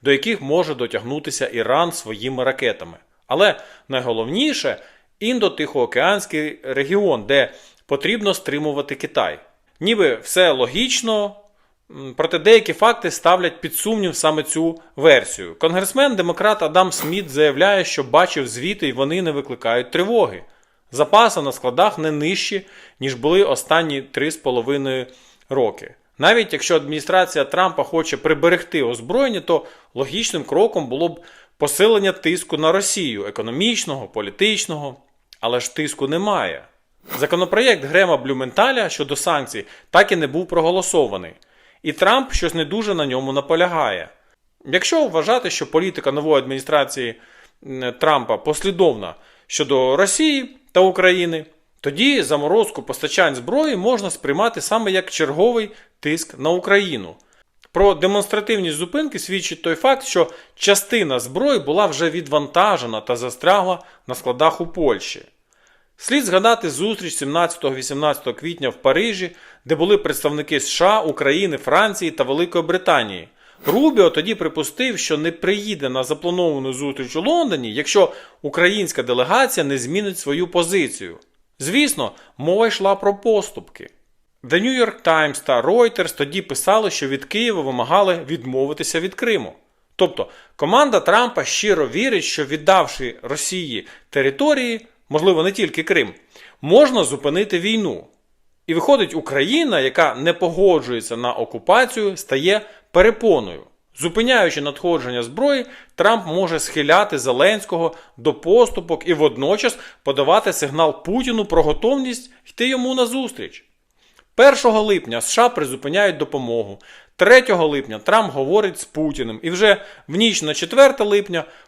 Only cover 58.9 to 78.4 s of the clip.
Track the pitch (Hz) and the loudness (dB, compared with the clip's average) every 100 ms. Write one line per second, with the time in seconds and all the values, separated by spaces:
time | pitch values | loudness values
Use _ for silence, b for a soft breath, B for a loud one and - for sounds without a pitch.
58.9 | 285 311 196 - 190 - 160 170 160 233 | -4 -4 -6 -6 -6 -6 -6 -4 0 2
59.9 | 262 - 180 160 B B B 202 196 - | 2 0 0 0 B B B 2 2 2
60.9 | 233 160 127 120 151 285 233 135 175 196 | -2 0 -2 -4 -2 0 0 0 2 2
61.9 | 143 165 165 143 151 143 170 208 170 120 | 0 -2 -2 -2 -2 0 2 2 2 -4
62.9 | 110 117 120 123 - 165 202 185 175 B | -6 -4 -4 -6 -2 2 4 2 -4 B
63.9 | B - 127 127 123 156 160 165 165 143 | B -12 -8 -4 2 2 0 -6 -2 0
64.9 | 98 - - - _ _ _ _ _ _ | 0 -4 -14 -16 _ _ _ _ _ _
65.9 | _ - 285 220 185 226 233 175 131 208 | _ -2 -2 2 2 4 2 -2 -4 -4
66.9 | 214 175 - 139 165 165 - 139 131 127 | -4 -8 -6 -2 0 0 -2 -4 -4 -6
67.9 | 143 151 143 - 107 165 170 131 - 135 | -2 -2 -2 -6 -8 -8 -6 -6 0 0
68.9 | 143 226 190 175 - B B - 151 180 | 2 0 -4 -8 -12 B B -4 0 4
69.9 | 208 160 143 147 151 147 147 - - 185 | 2 2 -2 -2 -2 -2 -4 -2 0 2
70.9 | 214 160 139 139 160 196 135 - 160 214 | 2 0 -2 0 0 0 -4 0 2 2
71.9 | 196 165 160 127 147 175 175 160 180 180 | 0 -4 -2 -2 -2 -2 -2 0 0 2
72.9 | 143 110 90 - _ b b - 208 302 | 2 0 -8 -14 _ b b -2 2 4
73.9 | 233 175 156 185 214 165 165 139 - 262 | 6 4 4 -4 -4 -4 -4 -6 -4 -4
74.9 | 196 - 151 165 170 180 208 214 175 135 | -4 -4 -4 -4 -4 -4 -4 -4 -6 -4
75.9 | 131 127 151 175 180 170 139 131 127 143 | -4 -4 -4 -4 -2 0 -2 -6 -6 -6
76.9 | - 123 156 226 339 285 151 117 117 143 | -6 -8 -4 0 0 0 -4 -6 -6 0
77.9 | 208 175 B B B | 2 2 B B B